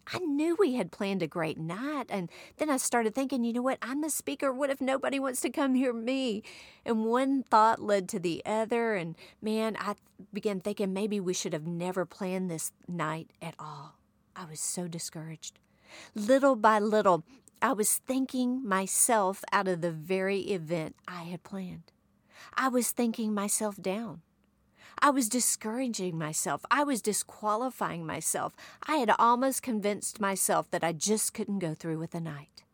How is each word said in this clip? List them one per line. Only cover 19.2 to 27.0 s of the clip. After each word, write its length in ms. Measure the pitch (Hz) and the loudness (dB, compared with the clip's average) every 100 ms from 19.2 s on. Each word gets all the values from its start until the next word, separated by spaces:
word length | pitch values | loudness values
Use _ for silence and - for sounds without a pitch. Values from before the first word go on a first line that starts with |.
| 190 196 - | 4 0 0
out 160 | 196 190 | 0 2
of 140 | 170 | 0
the 100 | 170 | 0
very 500 | 160 160 190 190 196 | -2 -2 0 2 0
event 540 | - 190 151 170 156 - - | -2 -4 -2 -4 -4 -10 -12
I 160 | 180 | -10
had 200 | 170 180 | -10 -10
planned. 480 | - 196 180 165 - _ _ _ _ - - | -10 -10 -8 -12 -16 _ _ _ _ -20 -16
I 160 | - 262 | -4 0
was 220 | 247 220 | 0 0
thinking 420 | - 233 220 214 | 0 0 0 -2
myself 480 | 208 208 - 214 196 | -2 0 0 -2 -4
down. 400 | 185 202 226 165 - _ _ _ _ _ - - | -4 -4 -6 -12 -18 _ _ _ _ _ -12 2
I 80 | 285 | 4
was 180 | 269 220 | 4 2
discouraging 880 | 247 - - 220 240 262 208 180 160 | 2 0 0 -2 -2 -2 -2 -2 -2
myself. 480 | 151 156 185 151 - | -4 -2 -2 -2 0
I 140 | 254 | 2
was 180 | 285 233 | 2 0